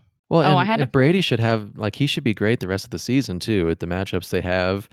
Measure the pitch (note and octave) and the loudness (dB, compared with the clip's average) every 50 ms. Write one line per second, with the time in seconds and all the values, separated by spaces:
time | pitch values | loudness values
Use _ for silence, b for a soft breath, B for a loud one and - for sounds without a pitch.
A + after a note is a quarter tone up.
0 | _ _ _ _ _ - E3 E3 - F#3 F#3+ - F#3 G#3 A3 D#3 C#3 A#2 - C3+ | _ _ _ _ _ 0 2 4 4 4 4 4 2 2 0 0 0 0 2 4
1 | B2+ D3+ F3+ G3 E3+ - C3 A2+ A2+ A2+ A2+ A2 G#2 G2+ - - G#2+ G#2 - - | 4 4 4 2 2 0 0 2 2 2 2 0 -2 -8 -8 -6 -6 -4 -2 -2
2 | C#3 C#3+ - E3 C3+ A#2+ G#2 - G#2 G#2+ A#2+ - - F2+ F#2+ F#2+ - - - E2 | -2 -2 -2 -2 -2 -2 0 0 0 0 0 0 -2 -4 -4 -4 -6 -8 -10 -8
3 | - - B2 C#3 B2 G#2+ F2+ E2+ - A2+ A2 G2 E2+ E2 E2 - - F2 F2 F#2 | -4 -2 0 0 0 -2 -6 -6 -2 -2 0 0 2 0 -2 -2 -4 -4 -4 -4
4 | G2 - - F2+ - - F#2+ F2+ E2+ F2+ F2+ F#2 F2+ F#2 G2 G2 - - | -4 -4 -4 -6 -4 -4 -4 -4 -2 -2 -2 0 0 -2 -2 -4 -6 -12